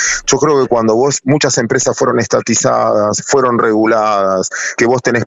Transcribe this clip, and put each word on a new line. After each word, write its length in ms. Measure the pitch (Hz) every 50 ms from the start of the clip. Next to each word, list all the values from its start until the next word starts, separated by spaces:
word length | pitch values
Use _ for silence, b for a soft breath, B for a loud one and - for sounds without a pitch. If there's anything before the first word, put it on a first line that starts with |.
| B B B B B
Yo 120 | - 139 127
creo 220 | 143 156 147 139
que 60 | 127
cuando 260 | - - 117 113 110 110
vos, 260 | 117 135 143 - - -
muchas 340 | 127 147 151 151 135 -
empresas 380 | 147 120 110 131 131 - 131 113
fueron 220 | - 135 123 123 120
estatizadas, 1040 | 113 - - 113 - - 113 - - 127 120 117 113 113 110 107 104 104 104 - -
fueron 320 | - - 135 127 123 120 113
reguladas, 920 | 117 113 107 110 110 110 113 110 107 107 104 98 98 95 95 92 92 - B B B B B
que 100 | B 117
vos 160 | 117 131 123
tenés 220 | - 127 120 117 110